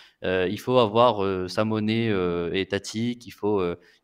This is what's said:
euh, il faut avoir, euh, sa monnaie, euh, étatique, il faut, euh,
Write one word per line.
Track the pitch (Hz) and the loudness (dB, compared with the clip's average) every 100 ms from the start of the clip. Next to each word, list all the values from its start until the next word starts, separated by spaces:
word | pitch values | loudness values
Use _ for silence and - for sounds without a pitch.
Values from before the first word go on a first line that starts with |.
| - _ 92 | -20 _ -2
euh, | 92 90 | 0 0
il | 104 | -2
faut | - 127 | 0 2
avoir, | 113 110 123 104 | 4 4 4 4
euh, | 98 95 92 | 0 -2 -4
sa | 92 | -2
monnaie, | 110 110 107 110 117 | -2 0 0 0 0
euh, | 98 90 87 85 | 0 0 -2 -2
étatique, | 90 95 98 - 107 120 120 95 | -2 -2 -4 -4 -4 -4 -4 -10
il | |
faut, | - 104 104 | -6 -2 0
euh, | 87 85 - _ | 0 -4 -12 _